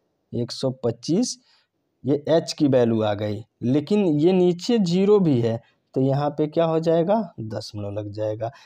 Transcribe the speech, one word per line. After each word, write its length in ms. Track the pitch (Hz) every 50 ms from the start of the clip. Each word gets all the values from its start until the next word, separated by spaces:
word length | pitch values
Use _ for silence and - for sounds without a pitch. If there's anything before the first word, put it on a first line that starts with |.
| _ _ _ _ _ _ -
एक 200 | 117 120 117 -
सौ 180 | - - 131
पच्चीस, 680 | 127 - - 117 113 - - - 156 196 247 - - - _ _ _ _ _ _ _ _ _ _ _ _ -
ये 200 | 123 147 - - 156
एच 240 | 156 170 165 170 -
की 160 | - 156 139
वैल्यू 340 | 131 127 120 113 113 110 107
आ 120 | 107 104
गई, 300 | 98 107 107 104 101 110 _ _ - -
लेकिन 420 | 123 131 147 143 143 202 214 202
ये 260 | 175 151 147 147 175 190
नीचे 460 | 185 180 180 175 175 - - 240 233
ज़ीरो 400 | 196 170 170 185 196 202 208 208
भी 220 | 190 160 139 120
है, 200 | 117 113 113 113 - _ _ _ _ _ -
तो 60 | 139
यहाँ 300 | 131 135 135 139 147 147
पे 160 | 147 143 151
क्या 180 | 151 151 165 165
हो 140 | 165 160 160
जाएगा, 540 | 160 165 160 170 165 175 202 226 214 - - -
दशमलव 500 | 113 107 107 107 - - - 104 101 101
लग 200 | 101 104 104 104 101
जाएगा। 380 | 101 107 107 107 107 110 117 - - -